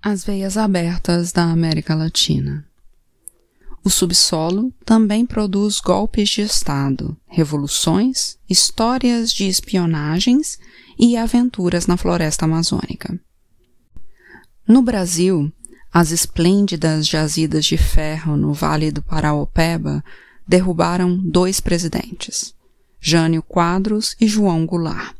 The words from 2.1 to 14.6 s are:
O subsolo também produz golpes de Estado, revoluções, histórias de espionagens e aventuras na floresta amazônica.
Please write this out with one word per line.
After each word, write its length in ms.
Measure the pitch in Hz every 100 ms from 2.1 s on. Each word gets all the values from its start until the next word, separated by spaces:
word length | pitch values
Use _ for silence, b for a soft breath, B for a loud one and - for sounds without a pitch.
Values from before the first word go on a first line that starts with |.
| - - 147 139 143 147 _ - _ _ _ B B B B B B
O 60 | 196
subsolo 840 | - 175 175 - 160 160 190 254 -
também 400 | - 226 220 208
produz 560 | 240 - 208 196 208 208
golpes 480 | 185 190 208 - 202
de 140 | -
Estado, 760 | 208 - - 143 139 135 156 156 _
revoluções, 1080 | - 151 147 143 - - 175 247 262 - - -
histórias 880 | 185 - - 226 262 240 240 226
de 160 | - 196
espionagens 1080 | 190 - 190 170 160 147 165 247 254 311 - B B B B
e 180 | 240 233
aventuras 680 | 226 240 247 - 175 175 170
na 100 | 175
floresta 480 | 175 175 156 156
amazônica. 760 | 160 160 165 185 - - - 180 _ _ _ _ _ _ _ - - B B B B _